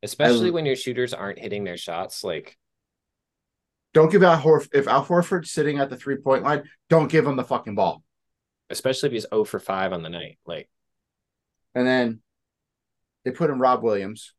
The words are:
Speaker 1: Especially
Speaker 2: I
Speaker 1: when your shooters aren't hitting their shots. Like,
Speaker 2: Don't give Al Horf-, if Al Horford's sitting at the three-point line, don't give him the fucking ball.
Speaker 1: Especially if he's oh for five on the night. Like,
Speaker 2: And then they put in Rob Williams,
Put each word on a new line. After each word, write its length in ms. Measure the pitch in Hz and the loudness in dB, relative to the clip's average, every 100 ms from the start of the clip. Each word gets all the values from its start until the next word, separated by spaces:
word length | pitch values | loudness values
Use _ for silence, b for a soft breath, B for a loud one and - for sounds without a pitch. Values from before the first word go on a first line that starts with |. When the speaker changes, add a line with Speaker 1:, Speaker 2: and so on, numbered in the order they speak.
Speaker 1:
Especially 460 | 104 - 143 120 180 | -12 0 2 4 2
Speaker 2:
I 20 | |
Speaker 1:
when 160 | 170 147 | 0 -2
your 100 | 127 | -4
shooters 380 | 127 123 123 | -4 -4 -4
aren't 240 | - 98 - | -6 -10 -10
hitting 260 | 107 104 | -10 -8
their 140 | 95 87 | -8 -10
shots. 440 | - 85 90 - | -10 -8 -8 -10
Like, 340 | 98 80 - _ _ _ _ _ _ _ _ _ _ _ _ _ _ | -8 -8 -10 _ _ _ _ _ _ _ _ _ _ _ _ _ _
Speaker 2:
Don't 180 | 156 160 | 4 6
give 120 | 190 | 8
Al 180 | 180 160 | 6 6
Horf-, 280 | 151 147 - | 4 4 4
if 140 | 143 107 | 0 2
Al 160 | 135 | 0
Horford's 460 | 139 175 175 185 - | 2 0 0 -4 -4
sitting 260 | - 147 143 | -4 -2 -2
at 100 | 135 | -4
the 80 | 123 | -6
three-point 460 | 143 135 135 135 | -6 -4 0 0
line, 220 | 120 147 B B _ | 2 -2 B B _
don't 200 | 165 139 | 2 4
give 160 | 160 143 | 2 2
him 100 | 131 | -2
the 80 | |
fucking 320 | 120 123 113 101 | -2 -4 -4 -2
ball. 260 | 90 - _ _ _ _ _ _ _ | -2 -2 _ _ _ _ _ _ _
Speaker 1:
Especially 400 | - 131 131 143 | -6 -2 -2 -2
if 40 | |
he's 140 | 117 - | -4 -2
oh 140 | 110 | -2
for 160 | 104 101 | -2 -4
five 320 | - 95 95 | -6 -4 -2
on 100 | 90 | -4
the 60 | 82 | -8
night. 280 | 87 - - | -12 -14 -18
Like, 240 | - 80 - _ _ _ _ _ _ _ _ _ _ | -14 -14 -14 _ _ _ _ _ _ _ _ _ _
Speaker 2:
And 120 | 123 127 | -2 2
then 340 | 127 120 113 _ _ _ _ _ _ _ _ _ _ | 2 0 -4 _ _ _ _ _ _ _ _ _ _
they 60 | 127 | -10
put 200 | 123 160 | -2 -2
in 80 | 131 | 2
Rob 220 | 127 127 | 2 2
Williams, 520 | 113 101 98 110 - | 0 -2 -4 -12 -20